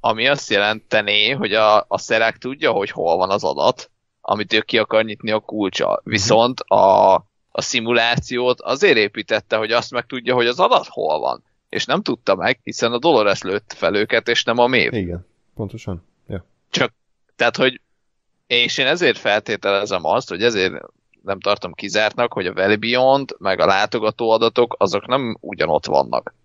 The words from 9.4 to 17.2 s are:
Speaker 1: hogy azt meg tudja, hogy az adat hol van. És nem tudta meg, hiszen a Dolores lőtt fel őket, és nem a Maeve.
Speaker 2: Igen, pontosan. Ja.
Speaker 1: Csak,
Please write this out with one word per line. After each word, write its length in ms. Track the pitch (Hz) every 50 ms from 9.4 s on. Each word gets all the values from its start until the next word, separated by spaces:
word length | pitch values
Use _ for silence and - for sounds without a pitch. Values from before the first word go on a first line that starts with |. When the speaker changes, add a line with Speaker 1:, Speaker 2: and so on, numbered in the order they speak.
| - _ 120
Speaker 1:
hogy 140 | 110 110 107 113
azt 180 | 120 113 -
meg 160 | - 123 117
tudja, 280 | _ - 127 117 120 123
hogy 120 | 123 117
az 140 | 117 123 -
adat 260 | 185 240 254 175 - -
hol 300 | - - - 78 76 78
van. 260 | 62 67 64 - _ _ _ _ _ _
És 160 | - 104 -
nem 180 | - 135 180 214
tudta 320 | - 123 - _ - 98
meg, 260 | 92 85 110 131 _ _
hiszen 300 | - 117 - - 117 120
a 60 | 120
Dolores 440 | 127 170 160 117 107 104 95 92 -
lőtt 300 | 92 95 104 _ _ -
fel 180 | - - 85 98
őket, 320 | 104 107 - - 117 110 -
és 160 | 117 117 -
nem 140 | - 113 120
a 80 | 120
Maeve. 300 | 123 131 120 87 - - 113
Speaker 2:
Igen, 280 | 95 85 87 87 90 _ _ _ _ _ _
pontosan. 500 | - 113 95 - 113 - - 95 85 _ _ _ _ _ _
Ja. 160 | 104 95 - _ _ _ _ _
Speaker 1:
Csak, 220 | - - 135 117 _ _ _ _ _ _